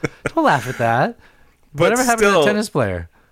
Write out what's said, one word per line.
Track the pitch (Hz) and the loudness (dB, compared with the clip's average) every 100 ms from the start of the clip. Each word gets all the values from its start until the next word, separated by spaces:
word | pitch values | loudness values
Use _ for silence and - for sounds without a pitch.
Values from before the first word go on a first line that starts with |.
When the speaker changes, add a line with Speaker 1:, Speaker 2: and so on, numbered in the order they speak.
| - - - | -12 -8 -6
Speaker 1:
Don't | - | -2
laugh | 294 143 117 | 0 0 -4
at | 127 | -4
that. | 117 117 185 233 - _ _ _ _ | -2 0 -2 -6 -20 _ _ _ _
Speaker 2:
But | 147 170 | -2 0
Speaker 1:
Whatever | 240 | 2
happened | 254 233 | 0 2
to | 202 | 2
the | |
Speaker 2:
still, | 190 | 4
Speaker 1:
tennis | 139 113 214 | 2 0 -2
player? | 151 104 90 82 _ _ | -2 -2 -4 -10 _ _